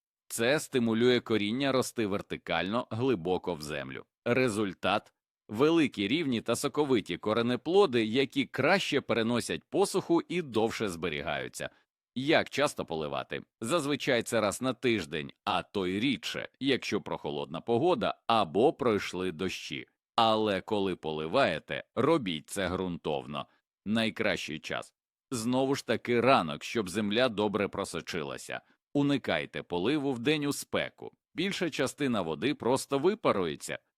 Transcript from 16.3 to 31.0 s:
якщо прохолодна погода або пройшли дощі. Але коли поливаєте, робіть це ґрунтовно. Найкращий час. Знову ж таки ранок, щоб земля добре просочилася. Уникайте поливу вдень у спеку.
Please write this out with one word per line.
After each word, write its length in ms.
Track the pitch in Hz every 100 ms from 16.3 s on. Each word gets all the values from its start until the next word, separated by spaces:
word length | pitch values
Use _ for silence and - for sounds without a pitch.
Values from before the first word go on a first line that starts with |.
| - - -
якщо 400 | 135 123 - 101
прохолодна 600 | 82 82 80 73 71 80
погода 540 | - 117 120 - 85 - -
або 460 | 113 92 92 139
пройшли 600 | - 120 101 - 90 92
дощі. 540 | 78 92 - - 69 - _ _ -
Але 440 | 113 110 107 95
коли 360 | - 104 98 87
поливаєте, 880 | 78 78 78 110 120 78 - 71 -
робіть 560 | - 127 165 101 78 -
це 180 | - 90
ґрунтовно. 800 | 90 92 82 82 71 65 71 - _ _ _ 95
Найкращий 720 | 113 113 - 107 85 - 78
час. 360 | - 65 - _ _ _ -
Знову 440 | 123 113 127 135
ж 120 | 139 -
таки 340 | 110 - 120
ранок, 440 | 123 127 82 76
щоб 240 | - 117 92
земля 400 | 92 104 107 127
добре 400 | 101 107 101 98
просочилася. 920 | - 95 85 73 87 69 64 - 62 - _ _
Уникайте 680 | 143 143 139 - 85 71 76
поливу 500 | - 87 98 151 139
вдень 320 | 120 120 156
у 80 | 143
спеку. 600 | 135 - 95 67 -